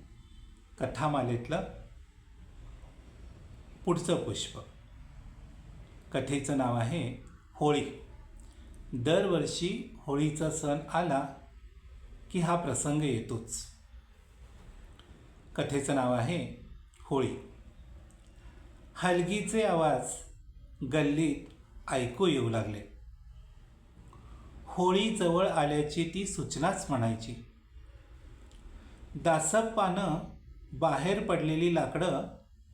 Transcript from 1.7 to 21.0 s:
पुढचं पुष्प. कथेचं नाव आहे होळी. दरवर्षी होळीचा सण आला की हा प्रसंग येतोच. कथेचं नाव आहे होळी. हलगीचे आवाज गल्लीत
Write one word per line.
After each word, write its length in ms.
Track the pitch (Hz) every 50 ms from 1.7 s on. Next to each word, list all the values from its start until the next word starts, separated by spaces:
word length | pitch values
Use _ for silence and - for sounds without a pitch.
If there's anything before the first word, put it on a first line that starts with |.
| - - - - - - - - - - - - - - - - - - - - - - - - - - - - - - - - - - - - - - - - - - -
पुढचं 380 | 185 165 - - 180 165 127 117
पुष्प. 360 | 120 98 - - - - - - - - - - - - - - - - - - - - - - - - - - - - - - - - - - -
कथेचं 460 | - 131 123 123 143 139 - - 143
नाव 180 | 135 127 120 120
आहे 480 | 120 113 120 170 165 123 - - - - - - - - - -
होळी. 520 | - 151 147 147 135 - - - - - - - - - - - - - - - - - - - - - - -
दरवर्षी 1000 | 120 117 151 170 196 196 185 170 151 - - - - 175 190 220 269 - - - -
होळीचा 500 | - 143 139 143 156 151 151 - 160 151
सण 280 | - - 151 143 147 147 - - -
आला 340 | 170 180 156 135 135 147 - - - - - - - - - - - - - - - - - - - - -
की 80 | - 180
हा 160 | 165 165 175
प्रसंग 480 | - - 143 117 - - 147 147 151 151
येतोच. 600 | 135 117 113 - - 120 113 - - - - - - - - - - - - - - - - - - - - - - - - - - - - - - - - - - - - - - - - - - -
कथेचं 400 | - 127 123 139 135 - - 139
नाव 180 | 131 127 123 123
आहे 520 | 120 117 151 175 156 120 117 - - - - - - - - - -
होळी. 340 | - - 143 131 120 - - - - - - - - - - - - - - - - - - - - - - - - - - - - - - - - - -
हलगीचे 680 | - 180 180 175 175 170 180 208 208 185 - 220 220 214
आवाज 480 | 196 175 160 156 147 131 - - - - - - - - - - - - - - - - - 135 123 147
गल्लीत 520 | 156